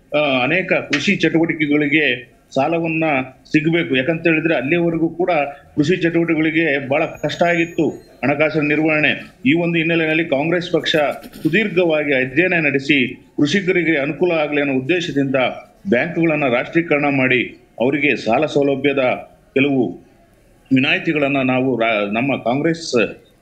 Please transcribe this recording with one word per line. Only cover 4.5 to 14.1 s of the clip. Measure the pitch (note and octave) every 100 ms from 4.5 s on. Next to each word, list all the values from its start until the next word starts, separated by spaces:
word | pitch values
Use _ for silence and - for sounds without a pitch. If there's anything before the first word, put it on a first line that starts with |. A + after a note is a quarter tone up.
| D3+
ಅಲ್ಲಿಯವರೆಗೂ | C3+ E3+ E3+ E3 E3
ಕೂಡ | - F#3 D#3+ C#3 - - -
ಕೃಷಿ | D3 F3+
ಚಟುವಟಿಕೆಗಳಿಗೆ | E3 E3 E3 D#3+ D#3+ D#3 E3 C#3 C3
ಬಹಳ | D3
ಕಷ್ಟ | D#3 - D3+ -
ಆಗಿತ್ತು | E3+ E3+ E3 E3+ C#3 - - -
ಹಣಕಾಸಿನ | B2+ C#3+ D#3 D#3 D3
ನಿರ್ವಹಣೆ. | D3 D#3+ D3+ C#3+ F#2+ - - B2+
ಈ |
ಒಂದು | E3 F3+ E3+
ಹಿನ್ನೆಲೆಯಲ್ಲಿ | D#3+ E3+ D#3 D#3+
ಕಾಂಗ್ರೆಸ್ | E3 C3+ D#3+ F3 E3+
ಪಕ್ಷ | D#3+ - D#3+ C#3 A2+ - -
ಸುದೀರ್ಘವಾಗಿ | D#3 F3+ G#3+ E3+ F3 D3+ D3
ಅಧ್ಯಯನ | C3 C3 C3 F#3
ನಡೆಸಿ | F3 D3+ C3+ C3+ C#3+ A#2+
ಕೃಷಿಕರಿಗೆ | - - - D3 D3+ F3 F3+ D#3 D3+
ಅನುಕೂಲ | C#3+